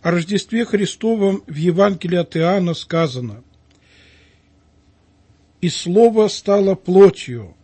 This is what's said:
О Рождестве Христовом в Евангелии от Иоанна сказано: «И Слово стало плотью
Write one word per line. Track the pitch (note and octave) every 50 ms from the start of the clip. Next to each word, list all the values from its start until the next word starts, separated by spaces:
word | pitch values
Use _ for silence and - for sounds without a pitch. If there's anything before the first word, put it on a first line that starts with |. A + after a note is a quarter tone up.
О | - E3+
Рождестве | E3+ F3 E3 E3+ G#3 F#3+ - - A3 A3+ A#3+
Христовом | A#3 - G3+ G3+ F#3 - _ - A3 A#3 A3 G3+ G3 F#3+ G3 - -
в | D#3
Евангелии | D3 D#3+ F3+ E3 F3+ G3 G#3 G3 - - F3 F3 F3+
от | E3+ E3 - E3
Иоанна | D#3+ E3+ F#3+ G3+ F#3 F3 E3
сказано: | - - _ - E3 E3 D3 A#2+ B2+ B2 A2+ G#2 - - _ _ _ _ _ _ _ _ _ _ _ _ _ _ _ _ _ _ _ _ _ _ _ _ _ _ _ _ _ _ _ _ _ _ _ _ _ _ _ _ _ _ _
«И | - F3
Слово | - - - E3+ F3 G#3 A#3 A#3 A3 A3 G#3+ G3+
стало | - - - - G3+ G3+ G3 G3 F#3+
плотью | F#3+ _ - F3+ F#3+ G3 G3 - - - - B2 A#2 G#2+ F2 - _